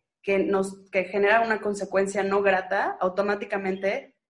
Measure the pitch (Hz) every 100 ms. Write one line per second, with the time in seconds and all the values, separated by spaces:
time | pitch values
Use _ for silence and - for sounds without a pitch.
0 | _ _ - 196 190 196 196 - - 196
1 | 180 208 202 226 226 214 208 202 190 190
2 | 196 202 196 202 196 185 185 196 302 262
3 | 185 185 202 208 202 202 190 190 196 254
4 | - _ _